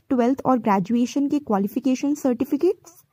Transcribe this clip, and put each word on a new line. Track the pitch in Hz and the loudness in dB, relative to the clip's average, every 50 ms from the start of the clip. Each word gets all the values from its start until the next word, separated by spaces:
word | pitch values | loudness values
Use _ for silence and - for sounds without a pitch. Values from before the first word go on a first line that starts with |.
| _ - | _ -4
ट्वेल्थ | 277 240 233 240 277 - - | 0 2 2 2 0 0 0
और | 254 262 240 | 0 0 2
graduation | 214 220 196 202 175 - 233 240 247 233 - 285 285 285 | 2 2 2 2 0 0 0 0 0 0 -2 -2 -2 0
के | 294 285 | -2 -2
qualification | 285 - 214 196 202 202 - 254 - 269 254 - - 277 294 | -2 -2 -2 0 0 -2 -4 -2 0 0 -2 0 0 -2 -2
certificates, | - - 262 247 - 262 - 302 269 - 359 440 - _ - - - _ _ | 0 0 -2 0 0 -2 -2 -2 0 0 0 0 -2 _ -20 -20 -20 _ _